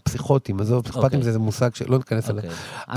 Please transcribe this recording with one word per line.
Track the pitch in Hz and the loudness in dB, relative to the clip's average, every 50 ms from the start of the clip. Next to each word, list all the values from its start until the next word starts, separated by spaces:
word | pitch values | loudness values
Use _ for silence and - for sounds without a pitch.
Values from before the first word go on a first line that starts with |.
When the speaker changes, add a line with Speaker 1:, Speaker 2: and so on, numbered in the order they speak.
| - | -4
Speaker 1:
פסיכוטים, | - - 123 - - 139 135 - - 98 95 | -4 -4 -4 2 4 4 4 4 0 -2 -2
עזוב, | 104 107 123 123 113 | 2 2 2 2 0
פסיכופטים | - - 127 117 135 147 143 | -2 0 2 2 2 4 2
Speaker 2:
אוקיי. | 123 | 2
Speaker 1:
זה | 117 | 2
איזה | 113 110 | 0 2
מושג | 110 110 104 - 127 120 - | 0 0 2 2 0 0 0
שלא | - 127 123 127 131 | -2 -2 0 0 0
ניכנס | 127 - 120 110 110 113 | 0 0 -2 -2 0 -2
אליו. | 101 104 104 | -4 -4 -4
Speaker 2:
אוקיי. | 85 82 - - - - - - - 120 | -8 -10 -10 -12 -12 -12 -14 -10 0 4